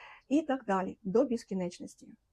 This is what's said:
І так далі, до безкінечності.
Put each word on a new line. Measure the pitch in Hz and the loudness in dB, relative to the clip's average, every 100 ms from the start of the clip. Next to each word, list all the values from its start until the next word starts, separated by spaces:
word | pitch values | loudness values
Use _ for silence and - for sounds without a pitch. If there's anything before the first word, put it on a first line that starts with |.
| - - - | -20 -16 0
І | 285 | 2
так | 311 269 - | 2 -2 0
далі, | 190 190 196 | 0 -2 -6
до | 190 226 262 | 0 2 4
безкінечності. | 233 - 190 175 - 202 - - - _ | 0 -2 -4 -4 -6 -14 -16 -20 -20 _